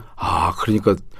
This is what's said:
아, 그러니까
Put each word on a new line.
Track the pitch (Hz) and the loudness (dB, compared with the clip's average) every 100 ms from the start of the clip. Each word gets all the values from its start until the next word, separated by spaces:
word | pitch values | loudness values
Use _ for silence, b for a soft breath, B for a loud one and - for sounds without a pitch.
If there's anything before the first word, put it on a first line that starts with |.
| - - | -6 -6
아, | 85 92 90 - | -2 0 0 0
그러니까 | - 107 104 92 - | 0 4 4 2 -2